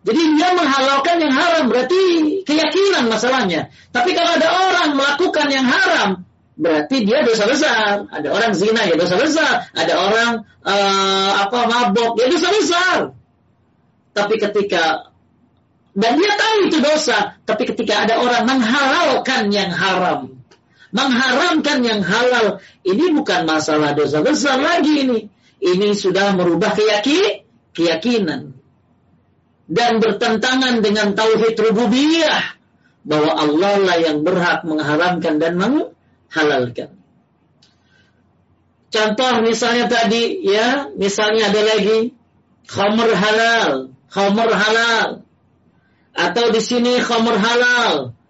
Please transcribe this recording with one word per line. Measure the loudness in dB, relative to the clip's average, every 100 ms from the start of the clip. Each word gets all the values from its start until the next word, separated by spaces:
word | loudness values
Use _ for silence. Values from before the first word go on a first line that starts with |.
Jadi | 0 0 2
dia | 4 2
menghalalkan | 2 2 0 2 0 0 0
yang | 2
haram, | 2 2 2 2
berarti | 0 2 2 2 2 0 -2
keyakinan | -2 0 0 2 2 2 0
masalahnya. | 0 0 0 0 -4 -6 -16 _
Tapi | -2 0 0
kalau | 0
ada | 2 2
orang | 2 2 2 0 0
melakukan | 0 0 0 0 0
yang | 0
haram, | 0 2 2 2 0 -4 -10 _ _ -4
berarti | 0 0 0 -2 2
dia | 2
dosa | 2 2 0
besar. | 0 0 0 0 -2 -6
Ada | -8 -4
orang | -2 0
zina, | 0 0 0
ya | 0 0
dosa | 0
besar. | 0 0 0 0 -2 -6
Ada | -6 -2
orang, | 0 0 0 0 -2 -10 _ -2
eh, | 0 2 0 0 0 0 -2 -2
apa, | -2 0
mabok, | 0 0 0 0 0
ya | 0
dosa | 2 0
besar. | 0 0 0 0 0 -4 -12 _ _ _ _ _ _ _ _ _
Tapi | -4 -2 0
ketika, | 0 -2 0 0 0 -2 -8 _ _ _ _ _ _ _ _
dan | -2 0 2
dia | 2
tahu | 0 0 2 2
itu | 2
dosa, | 2 0 0 -2 -4 -8 -6
tapi | -4 -4
ketika | -4 -2 0
ada | 0 0 0
orang | 0
menghalalkan | 0 0 0 0 2 2 0 0 -2 -2 0
yang | -2 -2
haram, | -2 -2 0 -2 -4 -8 -18 -20 -20 _ _ -8
mengharamkan | -4 0 0 0 0 0 0 0 -2 -2
yang | -2
halal, | -2 0 2 2 0 -2 -16 _
ini | -2 0 2
bukan | 0 0 -2 0
masalah | -2 0 0 0
dosa | 0 0 0
besar | 0 0 0 0
lagi | 0 0 2 0 0
ini. | -2 -6 _ _ _
Ini | -2 0 0
sudah | 0 0 0 0
merubah | 2 0 0 0
keyaki-, | 0 0 0 0 0 0 -2 _ _ _
keyakinan. | -2 -2 0 0 0 -2 -6 -10 -20 _ _ _ _ _ _ _ _ _ _ -6
Dan | 0 0 2
bertentangan | 0 0 -2 0 0 0 0 0
dengan | 0 0 0 0
tauhid | 2 2 0 2
rububiyah, | 0 2 2 2 2 2 0 -2 -6 -12 _ _ _ _ -4
bahwa | 0 0 0
Allah | 0 2 2 2
lah | 2 2
yang | 0 0
berhak | 0 0 0 -2 -4
mengharamkan | -4 -2 0 0 0 -2 0
dan | 0 0
menghalalkan. | 0 0 -4 _ _ _ _ -2 0 0 -2 -8 -14 -18 _ _ _ _ _ _ _ _ _ _ _ _ _ _ _ _ _ _ _
Contoh | -2 0 0 0 2
misalnya | 0 0 0 0 0
tadi, | 0 2 0 -2 -2
ya, | 0 0 0 -2 -6
misalnya | -4 -4 -2 0 0 0
ada | 0
lagi, | 2 0 0 0 -2 -8 _ _ _ _ -12
khamr | -4 0 2 0 0
halal, | 0 0 0 0 0 -4 -8 -18 _
khamr | -2 0 0 0
halal. | 0 0 0 0 0 -2 -8 -18 _ _ _ _ _ _ _ _
Atau | -4 -2 0 2
di | 0
sini | 0 0 0 0
khamr | 0 0 0 0
halal, | 0 2 2 2 0 -2 -6 -14